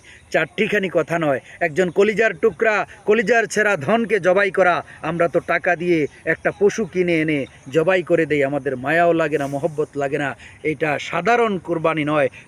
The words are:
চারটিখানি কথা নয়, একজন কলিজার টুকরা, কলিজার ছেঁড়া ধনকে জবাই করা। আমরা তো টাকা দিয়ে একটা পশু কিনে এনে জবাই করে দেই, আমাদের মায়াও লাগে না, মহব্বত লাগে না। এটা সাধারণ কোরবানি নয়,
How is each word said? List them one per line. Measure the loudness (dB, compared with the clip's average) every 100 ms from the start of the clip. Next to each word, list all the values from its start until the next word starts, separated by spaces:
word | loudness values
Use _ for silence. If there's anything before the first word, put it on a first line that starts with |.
| -14 -20 -4
চারটিখানি | -4 -2 -2 -2 0 0
কথা | -2 0 -2
নয়, | 0 -2 -4 -6
একজন | -4 0 0
কলিজার | 2 2 2 0
টুকরা, | 2 -2 0 0 0 -4 -8 0
কলিজার | 2 4 2 2
ছেঁড়া | 0 0 0
ধনকে | 0 0 0 0
জবাই | 2 2 2
করা। | 2 2 2 -4 -10
আমরা | -6 0 0
তো | 0
টাকা | -2 -2 0 0
দিয়ে | 2 0 0 -4 -4
একটা | -2 -2 2
পশু | 0 0 -4
কিনে | -2 0 0
এনে | 0 -2 -4 -12 -4
জবাই | 0 2 0
করে | 2 0 2
দেই, | 0
আমাদের | 0 -2 -4 -6
মায়াও | -2 2 2
লাগে | 2 0 -2
না, | -4
মহব্বত | -4 -4 -4 -6 -4
লাগে | -4 -4
না। | -6 -8 -16 -8
এটা | -6 -4 -2 -4
সাধারণ | -4 -4 0 2 2 -2
কোরবানি | -4 -2 -2 -2 0
নয়, | 0 0 -2